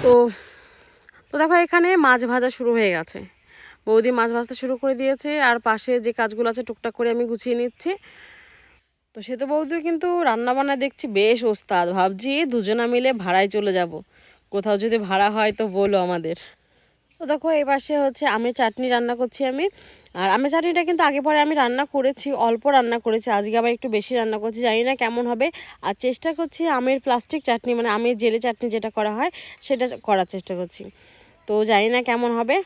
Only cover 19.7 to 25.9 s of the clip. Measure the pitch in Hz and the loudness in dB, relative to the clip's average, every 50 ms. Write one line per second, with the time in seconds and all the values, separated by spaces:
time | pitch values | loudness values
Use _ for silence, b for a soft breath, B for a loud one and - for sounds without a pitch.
19.7 | B B B B B B B B _ 180 185 190 190 220 262 285 277 330 320 349 | B B B B B B B B _ -2 0 2 2 2 2 2 0 0 0 2
20.7 | 339 349 339 311 359 311 349 294 277 277 254 302 302 302 294 294 311 294 269 240 | 0 0 0 0 2 2 2 2 2 2 0 2 2 4 2 2 2 2 0 0
21.7 | 240 254 285 285 - 277 262 262 277 - - 285 277 226 233 233 226 226 - 285 | 0 -2 -4 -2 -2 0 0 0 -2 -2 -6 -6 -2 0 0 0 0 0 0 4
22.7 | 285 269 240 233 233 233 - 233 220 226 220 247 220 202 202 214 220 233 226 240 | 4 4 4 2 -2 -2 -2 -2 -2 -2 0 0 0 0 0 0 0 0 0 0
23.7 | 233 233 - 262 220 208 202 - 247 240 226 220 220 220 208 226 214 226 240 233 | -2 -2 -4 -2 -2 -2 -2 0 -2 -2 0 0 -2 -4 -4 -6 -6 -2 -2 0
24.7 | 220 226 240 254 269 247 247 226 233 240 240 240 240 226 262 330 B B B B | 0 2 0 0 0 -2 -2 -2 -2 -2 -2 -2 -2 0 -2 -2 B B B B
25.7 | B B - 160 | B B -6 -6